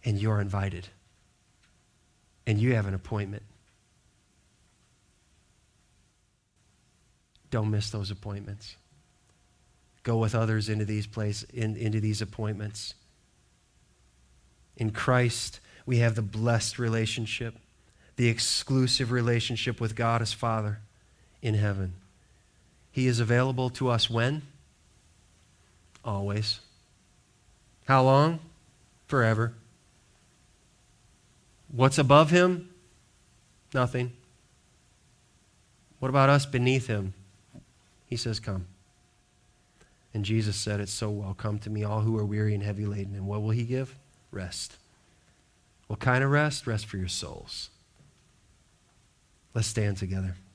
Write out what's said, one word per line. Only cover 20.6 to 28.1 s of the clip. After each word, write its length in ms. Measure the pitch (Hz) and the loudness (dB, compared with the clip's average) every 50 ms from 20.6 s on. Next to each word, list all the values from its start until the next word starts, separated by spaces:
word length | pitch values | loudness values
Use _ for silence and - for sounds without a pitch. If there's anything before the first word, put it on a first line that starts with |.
| 107 104 104 107 - - _ _ _ _ _ _ _ _ _ _ | -2 -4 -6 -6 -10 -20 _ _ _ _ _ _ _ _ _ _
in 140 | - 120 107 | -4 0 0
heaven. 380 | 107 107 104 98 98 95 92 90 - - _ _ _ _ _ _ _ _ _ _ _ _ _ _ _ _ _ | 2 2 0 0 -2 -4 -6 -8 -12 -18 _ _ _ _ _ _ _ _ _ _ _ _ _ _ _ _ _
He 160 | _ 131 127 | _ 0 0
is 140 | 127 120 117 | 0 2 2
available 500 | 120 107 120 120 127 131 127 123 127 123 | 2 2 4 2 2 2 0 -2 -2 -4
to 180 | 123 - 135 127 | -2 -2 0 0
us 200 | 120 113 - - | 2 2 0 0
when? 340 | 113 117 117 127 143 156 147 - - - _ _ _ _ _ _ _ _ _ _ _ _ _ _ _ _ _ _ _ _ _ _ _ _ _ _ _ - - | 0 0 2 0 0 -2 -8 -12 -20 -20 _ _ _ _ _ _ _ _ _ _ _ _ _ _ _ _ _ _ _ _ _ _ _ _ _ _ _ -12 -8
Always. 560 | 117 104 98 98 101 101 107 104 104 - - - _ _ _ _ _ _ _ _ _ _ _ _ _ _ _ _ _ _ _ _ _ _ _ _ | -6 -4 -4 -2 -2 -2 -2 -2 -2 -4 -6 -8 _ _ _ _ _ _ _ _ _ _ _ _ _ _ _ _ _ _ _ _ _ _ _ _
How 180 | - 135 131 127 | 4 6 6 8
long? 360 | 131 | 8